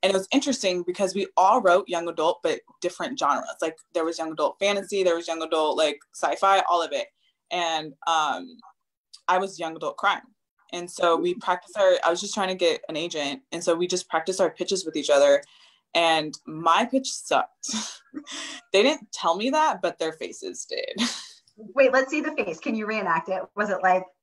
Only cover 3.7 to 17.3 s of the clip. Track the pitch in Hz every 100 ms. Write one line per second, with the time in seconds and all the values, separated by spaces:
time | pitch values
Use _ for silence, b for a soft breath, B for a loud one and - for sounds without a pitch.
3.7 | 160 _ 175 160 165 160 156 170 - 202
4.7 | 202 196 202 185 170 170 165 160 160 151
5.7 | 135 156 147 _ - 156 147 196 196 -
6.7 | 175 160 139 - _ _ _ _ 180 170
7.7 | 160 156 143 - 165 151 101 87 82 -
8.7 | _ _ _ _ - - 185 196 156 165
9.7 | 160 160 - 202 190 - _ _ _ _
10.7 | 175 175 - 175 165 175 180 - 185 -
11.7 | 214 190 180 - 175 202 214 190 185 175
12.7 | 143 - 160 170 170 143 143 _ 170 175
13.7 | 165 175 180 - 165 165 185 180 - 180
14.7 | 190 160 156 139 143 143 143 - b b
15.7 | b b 165 165 160 156 139 - 156 165
16.7 | 170 247 262 262 - -